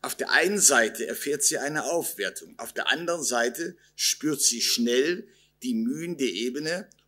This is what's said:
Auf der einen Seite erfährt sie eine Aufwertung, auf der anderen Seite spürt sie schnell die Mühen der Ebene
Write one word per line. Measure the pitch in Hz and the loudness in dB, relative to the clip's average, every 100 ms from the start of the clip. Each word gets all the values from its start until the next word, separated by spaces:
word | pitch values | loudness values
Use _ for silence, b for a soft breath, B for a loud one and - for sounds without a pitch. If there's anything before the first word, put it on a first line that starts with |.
Auf | - - | -8 -6
der | - | 2
einen | 123 175 202 | 4 4 4
Seite | - 131 113 - 117 | 6 6 4 0 -6
erfährt | 113 143 147 | -4 -4 0
sie | - 147 | 0 0
eine | 139 151 | -2 -4
Aufwertung, | 120 165 135 - 95 - 82 - | -2 -2 -2 -4 -6 -6 -16 -14
auf | 117 | -10
der | - - | -4 -2
anderen | 143 170 170 | -2 -2 -2
Seite | 139 120 120 120 170 - b - | 0 0 0 -2 -8 -10 b -2
spürt | - - 151 143 | -2 0 -2 2
sie | - 120 | 2 2
schnell | - - 117 123 147 180 - b b _ | 0 2 4 4 2 -2 -8 b b _
die | 131 | -4
Mühen | 113 113 147 170 160 | -2 -2 -4 -6 -2
der | 131 | -2
Ebene | 92 120 131 156 180 - _ | 0 -4 -4 -4 -6 -8 _